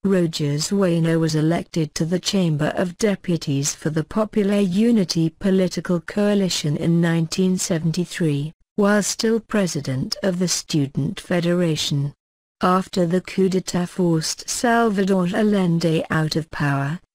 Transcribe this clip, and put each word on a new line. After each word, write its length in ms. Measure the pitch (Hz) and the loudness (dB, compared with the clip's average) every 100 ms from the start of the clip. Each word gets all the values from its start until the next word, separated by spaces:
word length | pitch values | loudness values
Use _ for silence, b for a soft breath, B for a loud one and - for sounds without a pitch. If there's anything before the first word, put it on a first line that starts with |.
| 196 | 2
Rogers 640 | 190 170 - 147 147 - | 2 2 0 -2 -2 -2
Bueno 500 | 202 190 170 165 165 | 0 2 2 2 2
was 160 | 160 156 | 2 2
elected 580 | 156 170 190 175 156 - | 0 0 -2 -4 -4 -2
to 100 | 160 | -2
the 140 | 180 | -2
Chamber 500 | - 196 175 147 151 - | -2 0 0 0 -2 -2
of 200 | 185 175 | -4 0
Deputies 800 | 214 190 - 170 - 139 139 - | 0 0 -2 -4 -2 -2 -2 -4
for 140 | 160 | -4
the 160 | 156 151 | -4 -4
Popular 560 | 214 214 214 196 208 | -4 -2 0 0 2
Unity 680 | 202 185 233 220 180 170 160 | 2 2 4 4 2 0 0
political 720 | _ 196 190 180 - - 175 | _ 0 2 2 -2 -2 -4
coalition 760 | - - 208 202 185 - 156 147 | -2 -2 2 2 0 -2 -2 -2
in 240 | 165 170 | 2 2
nineteen 560 | 170 165 165 - 185 185 | 2 0 -2 0 0 0
seventy-three, 960 | - 165 165 156 175 - 165 143 151 - _ - | -2 -2 0 -2 -4 -2 -2 -2 -4 -10 _ 0
while 280 | 202 208 | 2 2
still 360 | 190 - 226 226 | 0 -2 0 0
president 760 | - 214 180 151 143 131 214 - | 0 -2 0 -2 -4 -4 -4 -4
of 160 | 202 180 | -2 0
the 80 | 180 | -2
Student 720 | - - 160 139 - 139 - | -2 -2 0 0 -2 -4 -6
Federation. 920 | - 175 170 175 175 156 - 143 143 - _ _ _ _ | -2 -2 2 2 0 0 -2 -2 -4 -8 _ _ _ _
After 420 | 185 185 185 - 170 | 0 2 0 -2 2
the 160 | 180 | 0
coup 260 | - - 190 | -2 0 2
d'etat 380 | 185 - 180 175 | 0 -2 -4 -4
forced 640 | - 175 165 160 - - | 0 2 2 -2 -8 -8
Salvador 760 | - 247 233 233 202 190 190 175 | -2 2 2 2 2 2 2 0
Allende 760 | 226 214 202 180 165 165 160 - | 0 2 2 2 2 2 0 0
out 260 | 160 156 165 | -2 0 -2
of 140 | 151 | -6
power 500 | - 147 139 139 170 _ | -4 -2 0 -2 -6 _